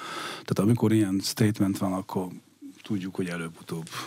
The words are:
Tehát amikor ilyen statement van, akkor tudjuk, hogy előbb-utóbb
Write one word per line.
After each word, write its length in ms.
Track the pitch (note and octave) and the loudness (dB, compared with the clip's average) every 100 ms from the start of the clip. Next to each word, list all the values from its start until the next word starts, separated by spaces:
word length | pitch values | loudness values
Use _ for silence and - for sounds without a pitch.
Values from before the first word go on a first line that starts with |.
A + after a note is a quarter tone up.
| - - - | -10 -8 -8
Tehát 300 | - - - | -8 -2 2
amikor 340 | G2+ A#2+ A2 | 4 6 6
ilyen 260 | A2 G2+ G2 | 4 4 2
statement 540 | - - A2 G#2 G2+ F#2 | 0 2 2 4 0 0
van, 160 | G2+ | -2
akkor 340 | F#2+ - G2 F2+ - - _ - - - | -2 -4 -4 -4 -8 -18 _ -20 -14 -4
tudjuk, 260 | G#2 F#2+ - | -4 -2 -4
hogy 120 | F2+ | -4
előbb-utóbb 640 | E2+ E2 E2 - E2 D#2+ - | -4 -8 -10 -8 -8 -8 -10